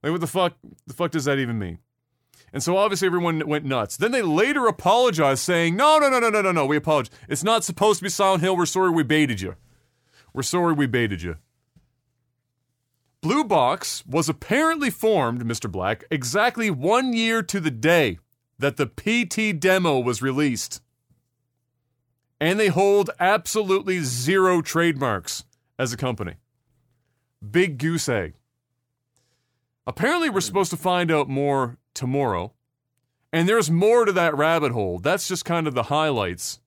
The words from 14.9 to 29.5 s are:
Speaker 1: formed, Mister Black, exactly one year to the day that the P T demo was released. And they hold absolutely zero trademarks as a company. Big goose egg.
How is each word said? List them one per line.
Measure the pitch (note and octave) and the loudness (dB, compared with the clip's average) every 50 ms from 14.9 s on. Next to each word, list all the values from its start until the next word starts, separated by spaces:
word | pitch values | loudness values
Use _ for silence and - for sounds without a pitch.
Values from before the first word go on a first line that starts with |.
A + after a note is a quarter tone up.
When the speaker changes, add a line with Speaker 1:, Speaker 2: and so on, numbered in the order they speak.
Speaker 1:
formed, | - - - A3 A3 F3+ C3+ A#2 A#2 B2 A#2+ | -4 0 0 2 2 2 2 0 -2 -4 -4
Mister | A#2 A#2 - - A2+ | -4 -6 -4 -6 -8
Black, | E2+ F#2 F2+ G2 A2+ A2 - - | -6 -2 -2 -2 -2 -4 -4 -6
exactly | D#3 C#3+ B2+ A#2+ B2 G3+ G#3+ B3 A#3+ A#3 A3+ G#3+ | -6 -6 -4 -2 0 2 0 0 0 0 -2 -2
one | F3 B2+ C3 E3+ G#3+ B3 C4 B3+ A#3+ | -2 -2 0 2 2 2 2 0 0
year | A3+ A3+ A3+ A3+ A3+ | 0 0 0 0 0
to | G3+ - - G3+ | -2 -4 -6 -2
the | E3 D#3 | -2 -2
day | C3 A2+ A2 D#3 E3+ E3+ D3+ A2+ F2 D#2+ _ _ _ _ _ _ _ _ | -4 0 2 4 4 4 4 2 -2 -6 _ _ _ _ _ _ _ _
that | B2+ C#3+ - - | -2 -2 0 0
the | C#3+ | -4
P | - _ - - G#3 A3+ A#3+ A#3+ | -4 _ -8 -4 -2 0 0 -2
T | E3+ - - A3 G#3+ | -2 -2 -2 -2 -2
demo | G3 D#3 C#3+ F#3 F#3 F#3+ F3+ F3 C#3+ C3 | -2 0 2 2 2 4 2 2 0 2
was | B2 B2 B2 G2+ | 0 -2 -2 -2
released. | B2+ C3+ C3 C#3 D3+ C#3+ B2 G#2 - - - - _ _ _ _ _ _ _ _ _ _ _ _ _ _ _ _ _ _ _ _ _ _ _ _ _ _ _ _ _ _ _ _ | -2 -2 0 0 0 0 0 -4 -6 -10 -12 -16 _ _ _ _ _ _ _ _ _ _ _ _ _ _ _ _ _ _ _ _ _ _ _ _ _ _ _ _ _ _ _ _
And | D3 D#3+ F#3 G#3 | -2 -2 0 2
they | A3 G3 | 2 2
hold | E3+ F3 G3 G3+ G3+ G3+ G3 G3+ - - | 2 2 4 4 4 4 2 0 -2 0
absolutely | F3 F#3 G3+ G#3+ E3+ - - G#3+ G#3+ F#3 F#3+ G3 G3 G3 F#3 F3+ | 2 2 2 2 0 -2 -4 -2 0 0 0 0 0 -2 -2 -2
zero | D#3+ C3 B2 A#2+ B2 C#3+ F#3+ G3 F#3 F#3 F3+ E3+ | -2 -4 -4 -4 -2 0 2 4 4 4 4 2
trademarks | D#3 - - D#3+ E3+ E3+ D#3 C3+ C#3 B2+ G#2+ F#2+ F2 - - - - _ _ _ _ _ _ - | 0 -2 0 0 2 2 0 0 -2 -2 -2 -2 -4 -8 -12 -12 -12 _ _ _ _ _ _ -6
as | C3 B2 | -6 -6
a | A#2 A2+ | -4 -4
company. | C3+ B2+ A#2+ G#2 G#2+ F2 - - _ _ _ _ _ _ _ _ _ _ _ _ _ _ _ _ _ _ _ _ - G#2 | -4 -4 -4 -4 -8 -10 -10 -14 _ _ _ _ _ _ _ _ _ _ _ _ _ _ _ _ _ _ _ _ -18 -4
Big | G#2 E3+ F#3 F#3+ D3 B2 | 0 0 0 0 -2 -4
goose | C#3 D#3+ E3+ E3 - - | -4 -2 -2 -2 -2 -2
egg. | B2 G#2+ F2+ D#2 D#2 _ _ _ _ _ _ _ _ _ _ _ _ _ _ _ _ _ _ _ _ _ _ _ | -2 -2 -2 -4 -8 _ _ _ _ _ _ _ _ _ _ _ _ _ _ _ _ _ _ _ _ _ _ _